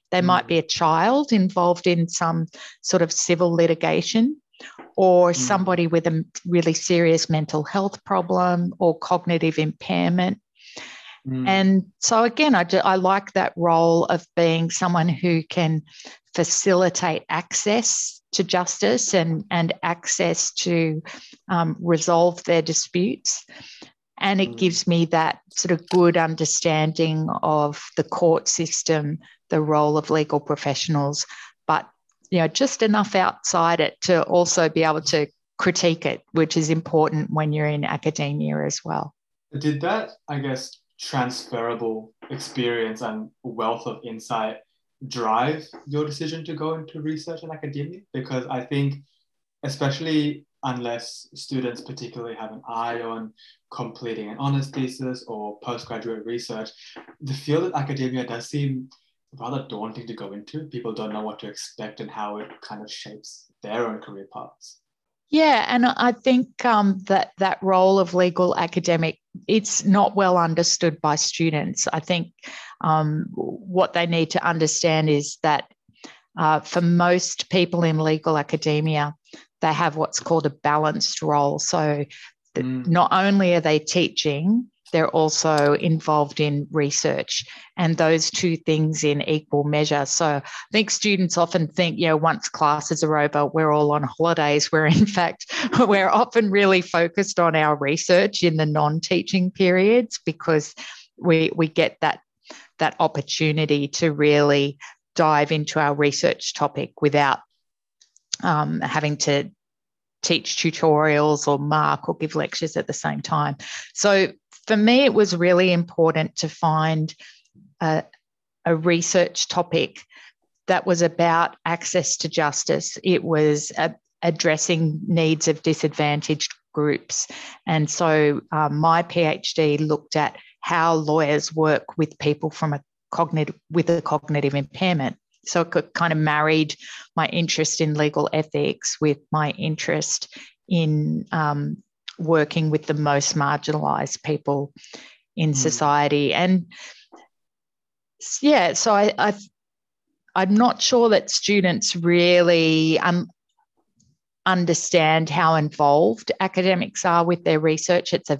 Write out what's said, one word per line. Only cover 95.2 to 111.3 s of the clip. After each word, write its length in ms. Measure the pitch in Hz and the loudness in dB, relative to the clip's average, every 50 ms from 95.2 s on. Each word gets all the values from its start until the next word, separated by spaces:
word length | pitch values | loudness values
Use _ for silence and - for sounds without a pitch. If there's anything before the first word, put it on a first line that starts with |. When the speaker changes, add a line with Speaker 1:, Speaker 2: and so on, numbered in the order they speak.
| 175 165 - - - - - - - 226 - - | 0 0 -2 -8 -14 -10 -8 -6 -4 0 2 4
Speaker 1:
we're 300 | 254 202 208 196 190 185 | 4 4 4 4 4 4
often 420 | - 202 247 247 - 233 220 202 | 4 2 2 2 2 0 2 4
really 320 | 190 202 202 196 190 180 | 4 4 4 6 4 4
focused 580 | 175 - - 170 170 170 - 208 196 196 - - | 2 0 0 0 0 2 0 -2 -2 -2 0 2
on 160 | 175 165 156 | 2 4 4
our 180 | 156 151 151 151 | 4 2 2 2
research 680 | 143 139 139 156 170 - - 180 180 202 208 202 - - | 0 0 -2 -2 -2 2 4 4 4 4 2 0 0 0
in 120 | 170 156 | 0 2
the 80 | 156 156 | 2 0
non-teaching 840 | 151 151 151 147 147 151 165 - - 185 175 - - - 190 180 185 | 2 2 2 2 2 0 -2 -2 -2 -2 -2 0 0 0 0 0 0
periods, 720 | - - 190 180 180 185 190 208 226 247 233 233 - - - | 0 2 2 4 4 4 4 4 4 4 2 0 -8 -6 -6
because 500 | 170 156 - - - 160 151 147 - - - - - - - - _ _ - | -6 -6 -4 -2 0 0 0 0 -4 -14 -18 -18 -18 -18 -20 -20 _ _ -2
we, 320 | - 180 160 160 160 - - | 2 2 4 4 2 0 0
we 100 | 170 165 | 0 -2
get 300 | 156 - - 160 - - _ | 0 2 0 0 0 0 _
that, 200 | 160 156 - - _ _ _ _ _ - - - - _ _ - | -2 -2 -2 -4 _ _ _ _ _ -20 -20 -20 -20 _ _ -2
that 160 | 160 143 - - | -2 -2 0 0
opportunity 880 | 160 156 156 147 - - - - 160 156 151 156 156 147 147 143 143 139 | -2 0 0 -4 -6 -6 -4 -2 0 0 2 0 2 2 0 0 0 -4
to 240 | - - 170 160 | -2 -2 0 0
really 640 | 147 143 147 147 147 147 147 143 143 143 139 143 143 _ - - - _ _ _ _ | 2 2 4 4 4 4 4 4 4 2 2 -2 -4 _ -20 -20 -20 _ _ _ _
dive 340 | - 165 156 151 147 151 147 | 2 2 4 4 2 2 0
into 300 | 160 156 151 151 - 156 | 0 -2 -2 -2 -2 0
our 140 | 147 147 143 | 0 0 0
research 600 | 143 151 147 143 - - - - - - - - | 2 0 0 0 2 0 0 0 -2 -6 -10 -4
topic 480 | - 147 143 - 143 131 - _ - | -4 -4 -4 -4 -6 -10 -10 _ -2
without, 380 | 151 147 135 147 143 139 127 - - _ _ _ _ _ _ _ _ _ _ _ _ _ _ _ _ _ - - | 0 2 4 4 4 4 2 0 -4 _ _ _ _ _ _ _ _ _ _ _ _ _ _ _ _ _ -10 -4
um, 380 | - 180 160 151 151 147 160 - | -2 0 0 0 0 -2 -2 -4
having 360 | - 135 - 156 151 151 147 | -4 -2 -2 -2 -2 -2 -4
to 340 | 143 - 151 143 143 - - _ _ _ _ _ _ _ _ _ _ _ _ _ _ | -2 0 0 0 0 -2 -6 _ _ _ _ _ _ _ _ _ _ _ _ _ _
teach 340 | - - 170 151 - - - | -2 -2 -2 -2 -2 -6 -6
tutorials 920 | - - 165 156 - - 160 151 147 156 156 147 147 147 151 | -2 -2 -2 -2 2 2 4 4 4 4 2 4 4 4 2